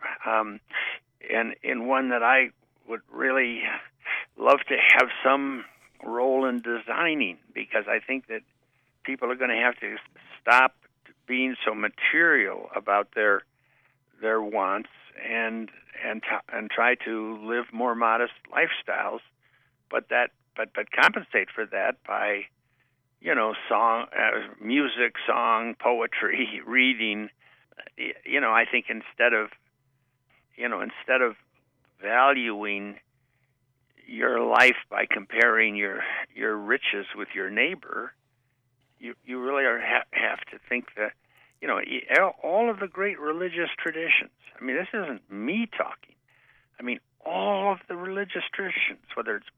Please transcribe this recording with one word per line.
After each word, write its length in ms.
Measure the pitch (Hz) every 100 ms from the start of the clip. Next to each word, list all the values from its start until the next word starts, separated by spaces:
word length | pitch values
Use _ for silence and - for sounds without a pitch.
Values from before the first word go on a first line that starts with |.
| - - -
um, 340 | 113 107 104 _ - - - _ _ -
and 240 | 113 113 -
in 240 | 123 123 120
one 220 | 131 131
that 140 | 120
I 260 | 117 131 123 - _ _ -
would 140 | 113 -
really 500 | 127 131 131 123 113 - - - _ - - - -
love 220 | 117 139 -
to 60 | 135 - -
have 140 | 123 -
some 400 | 135 139 139 127 - _ _ _
role 420 | 113 120 131 131 131
in 160 | 123
designing, 760 | 117 117 113 135 170 151 101 82 _
because 320 | 113 107 110 101
I 120 | 113
think 280 | - 131 -
that 140 | 113 - _ _ _ _ _
people 280 | - 135 123
are 40 | 127
gonna 260 | 127 117
have 180 | 123 120
to 180 | 104 113 - - - -
stop 340 | - 123 131 - _ _ _ _ -
being 280 | 127 131 123 -
so 100 | 107
material 960 | 104 - - 151 170 143 95 98 - -
about 340 | 104 101 101
their, 280 | 113 107 101 - _ _ _ _ _ _ _
their 200 | 110 110
wants 480 | 107 107 95 101 113 - - -
and, 460 | 113 113 113 113 110 - - -
and 200 | 110 110
t-, 300 | - 107 -
and 180 | 117 107
try 240 | - 117 123
to 420 | 113 110 110 110
live 220 | 110 120 117
more 220 | 113 123
modest 400 | 117 113 113 120 - -
lifestyles, 680 | 143 160 - - 110 - 113 - _ _ _ _ _ _
but 180 | 123 -
that, 220 | 120 123 - _ -
but, 140 | 110
but 180 | - 104
compensate 580 | - 156 - - 110 95
for 120 | - 104
that 320 | 98 104 - -
by, 380 | 104 104 101 101 _ _ _ _ _ _ _
you 160 | 170 120
know, 180 | 110 107 -
song, 380 | 107 117 113 - -
uh, 360 | 110 113 101 -
music, 520 | 107 135 143 127 117 - -
song, 480 | 120 117 113 117 -
poetry, 840 | 120 120 117 - 104 101 113 110
<laughs> 20 | 107
reading. 640 | 127 131 117 110 104 104 _ _ _ _ - - -
Y-, 160 | - - -
you 140 | 135
know, 120 | 117
I 140 | 113 117
think 160 | 123 -
instead 440 | 113 - - 120
of, 160 | 113 107 - _ _ _ _ _ _ _ _ _ -
you 140 | 120
know, 120 | 101
instead 400 | 107 - - 131
of 140 | 120 107 _ _ _ _ _ _
valuing 920 | 98 120 139 135 117 104 104 101 101 101 _ _ _ _ _ _ _ _ _ _ -
your 320 | 113 127 120
life 380 | 117 117 127 - -
by 160 | 104 104
comparing 680 | 110 101 113 120 110 110 104
your, 240 | 101 101 - - -
your 220 | 107 110 107
riches 500 | 104 131 - 101 95 104
with 120 | 98 110
your 140 | 95
neighbor, 640 | 104 147 185 - - 120 - _ _ _ _ _ _ _ _
you, 140 | 117 - 123
you 140 | 127
really 240 | 127 139
are 160 | 131 117
ha-, 280 | - 120 -
have 280 | 107 104 - -
to 60 | - -
think 160 | 123 - -
that, 160 | 107 - _ _ _ _
you 60 | 156
know, 120 | 101
e-, 280 | - - - 147
all, 160 | 190 -
all 280 | 151 190 233
of 100 | 196
the 80 | 196
great 320 | 185 202 156
religious 500 | 147 165 180 170 160 -
traditions, 540 | 165 160 165 - - _ - -
I 40 |
mean, 120 | 127 135
this 120 | 185
isn't 360 | 220 165 107 -
me 360 | 98 117 208 233 -
talking. 380 | - - - _ _ _ _ _ _ -
I 40 |
mean, 160 | 123 120 _ _ 156
all 460 | 180 196 196 202
of 80 | 185 -
the 60 | 175
religious 480 | 185 190 196 180 -
traditions, 520 | - 190 - - - _
whether 220 | - 113 104
it's 120 | -